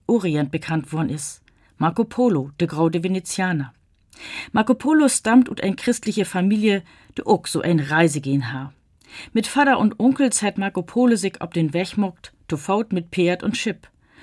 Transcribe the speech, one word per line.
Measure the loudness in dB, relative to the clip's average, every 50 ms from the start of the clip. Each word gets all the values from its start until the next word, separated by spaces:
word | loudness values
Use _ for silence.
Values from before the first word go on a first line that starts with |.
| _
Orient | 0 0 0 0 0 -2 -2 -2 -2
bekannt | -4 -6 -4 -4 -4 -4 -4 -4 -4
worden | -4 -4 -4
ist. | -6 -8 -10 -12 -14 -18 _ _ _ _ _ _ _
Marco | -4 -2 -2 0 -2 -2
Polo, | -2 0 0 2 2 2 0 -2 -4 -6 -4
der | -4
graude | -2 0 0 0 0 0 0 -2
Venezianer. | -2 -2 -4 -4 -6 -6 -4 -2 -2 -2 -4 -6 -8 -12 _ _ _ _ _ _ _ _ -20 -18 -16 -14 -14 -10 -4 -2
Marco | 0 2 2 0
Polo | 0 2 2 4 6 4
stammt | 4 2 0 2 4 6 6 6 4
ut | 2 -4 -4
ein | -4 -4
christliche | -2 -2 -2 -2 -2 -2 -4 -2 -2 -2
Familie, | -2 0 0 0 2 2 2 2 2 0 0 -2 -8 -18 _ _ -16 -12 -4
die | 0
auch | 2 2 2 0
so | -2 -4 -2
ein | 0 2 2 2
Reise | 2 2 2 4 4 2 2 -2 -2
gehen | -2 -2 -2 -2 -4 -8
ha. | -10 -10 -14 -16 _ _ _ _ _ _ -20 -20 -20 -10 -4 -2
Mit | -2 -2
Vater | 0 2 2 4 4 4 4
und | 2 0 2 2
Onkels | 2 2 4 4 2 0 0 0
hat | -2 -2 -2
Marco | -2 -4 -4 -4 -6
Polo | -6 -4 0 2 4 4 4
sich | 2 0 -4 -6 -8 -10
ob | -6 -2
den | 0 0 0 0
Weg | -2 -4 -4 -2 -2
mockt, | -2 -2 -4 _ -20 -20 _ _ _ -8
to | -6
Faut | -6 -2 0 0 0 0 -2 -4
mit | -6 -6 -4
Pferd | -2 0 0 0 0 -2 -4
und | -4 -4 -4
Schiff. | -4 -6 -6 -8 -12 -20 _ _ _ _ _ -20